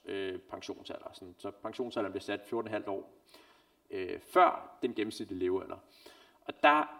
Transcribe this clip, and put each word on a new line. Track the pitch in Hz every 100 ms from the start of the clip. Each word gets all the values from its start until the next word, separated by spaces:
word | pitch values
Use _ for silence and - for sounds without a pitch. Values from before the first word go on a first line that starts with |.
| 92
øh, | 98 95 92
pensionsalder. | - 92 - 85 - - -
Sådan, | - 90 87
så | 101
pensionsalderen | - 110 110 120 113 98
bliver | 92
sat | - 101 -
fjorten | 117 110
en |
halv | 107 -
år, | 98 - - _ - - _ _ _ -
øh, | 98 92 87
før | - 185 180 - - -
den | 123
gennemsnitlige | 110 107 - 104 92
levealder. | 90 95 - - - - - - - _ -
Og | -
der, | 302 302 -